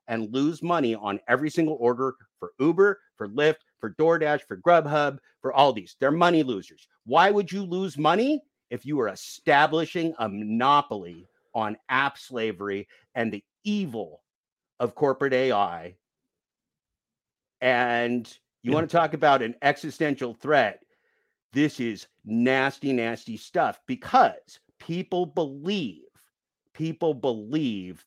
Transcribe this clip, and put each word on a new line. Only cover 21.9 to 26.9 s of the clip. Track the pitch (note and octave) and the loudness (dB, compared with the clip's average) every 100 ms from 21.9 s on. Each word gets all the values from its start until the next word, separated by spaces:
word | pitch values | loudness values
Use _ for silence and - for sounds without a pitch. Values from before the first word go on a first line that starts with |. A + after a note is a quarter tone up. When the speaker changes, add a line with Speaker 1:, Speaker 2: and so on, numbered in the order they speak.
| G2+ - _ | -6 -14 _
Speaker 1:
nasty, | G#2+ A2+ B2 C3 C3+ - C#3 | -4 0 2 2 0 -2 -2
nasty | B2 A#2 A2+ - G#2+ | -2 -2 -6 -12 -14
stuff | - F3+ B2+ - - | -6 -2 -2 -2 -10
because | B2+ - C4 A3 - _ - _ _ | -10 0 4 4 0 _ -20 _ _
people | - E3+ - F3+ | -10 -8 -4 -4
believe, | E3+ F3 D3 C#3 E3 G#3 A#2+ E2+ _ _ _ _ _ _ _ | -2 -4 -4 -6 -6 -4 -6 -10 _ _ _ _ _ _ _
people | - D#3+ | -8 -8